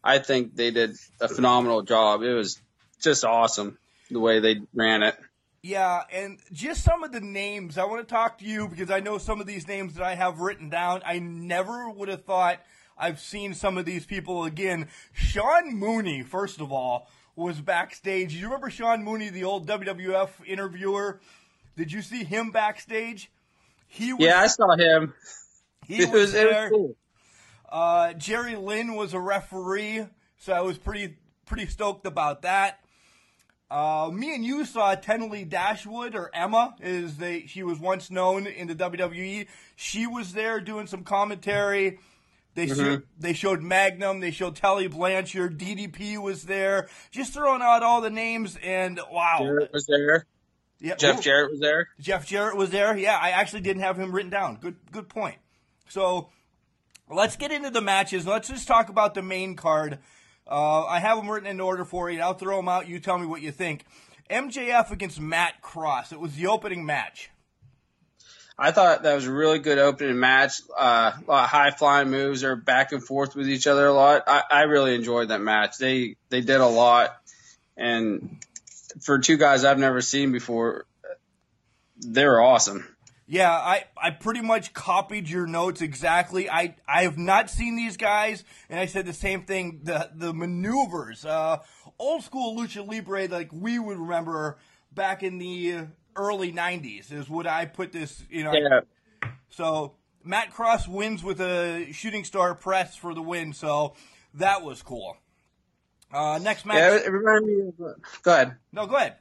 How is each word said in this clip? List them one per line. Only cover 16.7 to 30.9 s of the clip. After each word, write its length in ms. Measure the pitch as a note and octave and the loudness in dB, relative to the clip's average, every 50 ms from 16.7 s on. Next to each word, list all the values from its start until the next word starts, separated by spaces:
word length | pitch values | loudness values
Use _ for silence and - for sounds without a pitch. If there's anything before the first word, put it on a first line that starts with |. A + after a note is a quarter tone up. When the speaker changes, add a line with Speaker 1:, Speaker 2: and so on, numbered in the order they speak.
Speaker 2:
all, 380 | C#3 C3+ B2+ B2+ B2 B2 - _ _ _ _ _ _ | -6 -4 -2 -2 -4 -4 -6 _ _ _ _ _ _
was 240 | - E3+ F3 E3 D3 | -8 -6 -6 -6 -6
backstage. 720 | D3 F#3+ F3+ E3+ F3+ F3 - - _ F#3+ F#3+ F#3+ F#3 E3 D3+ | -4 -2 -2 -2 -2 -4 -10 -12 _ -4 -4 -4 -4 -4 -8
You 120 | E3+ F#3+ | -10 -8
remember 240 | A3 C4 C#4 C#4 B3 | -8 -8 -8 -8 -10
Sean 340 | - - A#3 A3+ A#3 A3+ G#3 | -10 -4 0 0 0 0 -2
Mooney, 260 | G#3 A3 A3 G#3+ G#3 | -6 -6 -6 -8 -8
the 140 | F3+ F#3 F#3 | -8 -6 -4
old 240 | F#3 G3 G3 E3 | -4 -4 -4 -4
W 180 | D3+ G#3+ G3+ G3 | -4 -6 -4 -4
W 300 | G3 F#3+ F3+ F#3 F#3 F#3 | -8 -8 -6 -6 -2 0
F 240 | F#3+ G3 F#3+ F#3+ - - | 0 0 -2 -4 -18 -10
interviewer? 720 | - F#3+ F#3+ G3 F#3+ F3 F3+ F#3+ F#3+ G3+ G3+ G3+ G3+ G3 F#3+ _ _ - _ _ _ _ _ _ _ _ | -10 -8 -6 -6 -8 -8 -6 -4 -2 -2 -2 -2 -4 -6 -8 _ _ -20 _ _ _ _ _ _ _ _
Did 160 | D#3+ E3 D#3 | -8 -8 -6
you 100 | D#3+ G#3+ | -6 -10
see 220 | G3+ - A3 B3 G#3+ | -10 -10 -10 -10 -8
him 280 | D3 G3 A3 A#3 A3+ | -4 -4 -4 -4 0
backstage? 800 | G3+ A3+ G#3+ G#3+ G#3+ - - _ A3+ A3 A3+ A#3 A#3 F#3+ - _ _ _ _ _ _ _ _ _ _ _ _ | 0 0 0 0 -4 -6 -12 _ -6 -6 -6 -6 -12 -14 -18 _ _ _ _ _ _ _ _ _ _ _ _
He 260 | _ - - A3 B3 C4 | _ -12 -8 -6 -6 0
was, 120 | A#3+ D#3+ | 4 6
Speaker 1:
Yeah, 140 | E3 F3 F3+ | 6 8 8
I 80 | G3 | 6
saw 280 | A3 - - A3 F#3 E3+ | 4 4 4 6 6 6
him. 360 | E3 F3 E3 D#3+ D#3+ D#3 D3+ - _ _ - - - - _ _ _ _ _ _ _ - | 6 8 8 8 6 6 2 -6 _ _ -20 -20 -20 -20 _ _ _ _ _ _ _ -16
Speaker 2:
he 120 | - F#3 A3 F3+ | -8 0 2 2
Speaker 1:
It 60 | E3 | 6
Speaker 2:
was 0 | |
Speaker 1:
was, 220 | - G#3+ G3+ G3 G3 | 6 6 6 6 4
it 100 | G#3+ G#3+ | 4 6
was 80 | A3 G#3+ | 6 4
Speaker 2:
there. 140 | G#3+ A3 G#3 | 4 2 2
Speaker 1:
cool. 260 | G#3+ G#3+ F#3 C3+ - _ _ _ _ _ _ _ _ _ _ _ _ _ _ - | 2 2 2 0 -6 _ _ _ _ _ _ _ _ _ _ _ _ _ _ -8
Speaker 2:
Uh, 440 | - D#3+ E3+ E3+ E3+ F3 E3+ E3+ E3+ | -2 0 2 4 4 4 2 2 -2
Jerry 420 | E3 C#3+ F#3+ G#3+ A#3 A#3+ A#3+ A3+ | -6 -6 -4 -4 -4 -4 -6 -8
Lynn 400 | G#3 F#3+ G3+ G#3 G#3+ A#3 A#3 A3+ | -8 -6 -4 -4 -4 -4 -4 -4
was 180 | G#3+ G#3 F3+ E3+ | -6 -6 -4 -6
a 60 | F#3 | -6
referee, 880 | F#3 F#3+ G3 G3 - - F#3+ F#3+ F#3 F#3 F#3+ G3+ G#3+ G#3+ A3 A3 A3 - _ _ _ _ _ | -2 -2 -2 -2 -4 -6 -10 -8 -6 -4 -4 -4 -4 -4 -6 -8 -8 -10 _ _ _ _ _
so 160 | _ - G3 F#3+ | _ -6 -2 -2
I 80 | F3 | 0
was 160 | F3+ F#3 F3+ | 0 -2 -4
pretty, 400 | F#3 _ G3 | -6 _ -8